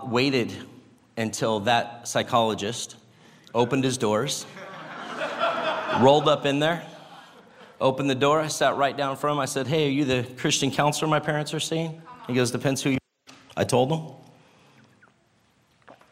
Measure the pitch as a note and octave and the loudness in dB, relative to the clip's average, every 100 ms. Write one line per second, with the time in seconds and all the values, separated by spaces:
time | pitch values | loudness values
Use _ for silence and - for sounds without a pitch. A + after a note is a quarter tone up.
0 | B2 A#2 C#3 C3 A2 - - - - _ | -2 2 2 2 0 -6 -14 -20 -20 _
1 | _ - A2 - A2+ G#2+ G#2 A#2+ G#2 - | _ -6 -4 -2 0 0 2 2 0 -8
2 | - A#2+ G#2 A#2+ A2+ F#2+ G2+ A#2 - - | -4 -2 2 2 2 0 -4 -6 -10 -14
3 | - _ - - - A2+ A#2+ C3+ C3 B2 | -20 _ -20 -20 -4 0 2 2 0 0
4 | A2 G#2+ C#3+ - - - - - - - | 0 0 0 -6 -10 -16 -16 -16 -14 -14
5 | - - - - - - - - - A2 | -12 -8 -8 -4 -2 -2 -4 -4 -2 4
6 | B2+ D3 D3 C#3+ C#3+ C#3+ D3+ E3+ - - | 6 6 4 2 2 0 0 -2 -8 -18
7 | - - - - - - - - C3+ C3 | -20 -20 -20 -20 -20 -20 -20 -2 0 2
8 | C#3+ B2 C#3+ D#3 D#3 - C#3 A2 C#3 C3 | 0 2 4 4 2 0 2 2 0 0
9 | C#3 C3+ D3 D3 C3 C#3 B2 D#3 C#3+ C3+ | -4 -2 0 0 -2 -2 0 0 2 2
10 | C3+ B2+ B2 - D#3 - C3+ - D3 D3 | 2 0 -2 -4 -2 0 0 2 0 0
11 | D#3 D3+ D#3 D3+ D3 D#3 - D#3+ E3 D#3+ | 0 0 0 -2 -4 -6 -4 -4 -4 -8
12 | - - - B2 A#2+ B2 C#3 C3+ C#3+ C3 | -16 -16 -4 0 0 0 -2 0 0 -2
13 | - _ - - - - G#2 A#2+ C3 D#3+ | -4 _ -20 -20 -10 -4 2 4 2 0
14 | - - - - _ _ _ _ _ _ | -6 -16 -20 -20 _ _ _ _ _ _
15 | - _ _ _ _ _ _ _ - - | -20 _ _ _ _ _ _ _ -20 -20
16 | _ | _